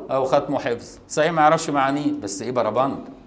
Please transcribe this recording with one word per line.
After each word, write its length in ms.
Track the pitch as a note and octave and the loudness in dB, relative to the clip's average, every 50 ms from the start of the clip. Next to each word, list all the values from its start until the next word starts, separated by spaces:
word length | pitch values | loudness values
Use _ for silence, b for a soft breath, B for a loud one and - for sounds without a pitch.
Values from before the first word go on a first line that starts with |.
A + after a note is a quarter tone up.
| - - | -6 -4
أو 140 | C3 C3+ C3 | -2 0 0
ختمه 340 | C3+ C#3+ C#3+ C#3 C#3+ C#3+ B2 | 2 2 2 2 0 -4 -2
حفظ، 400 | - C3 A#2 A2+ - - - - - - | -2 -2 -4 -6 -8 -14 -18 -18 -14 -6
صحيح 240 | - - D3+ E3 | -2 0 0 2
ما 100 | E3+ D#3 | 4 4
يعرفش 280 | D3+ D3+ E3 D#3+ - - | 6 6 6 4 0 0
معانيه، 420 | C#3+ C#3 C3+ C3+ C#3 D3 D3 C#3+ - - | 0 0 2 2 0 0 0 -2 -2 -4
بس 200 | - F#2+ - - | -6 -6 -6 -6
إيه 80 | A2+ A#2 | -6 -2
بربند. 480 | A#2+ B2 A2 G#2+ G#2+ B2 C3 C#3 G#2 - - - - - - | -2 0 0 0 2 2 0 0 -2 -6 -10 -14 -18 -20 -20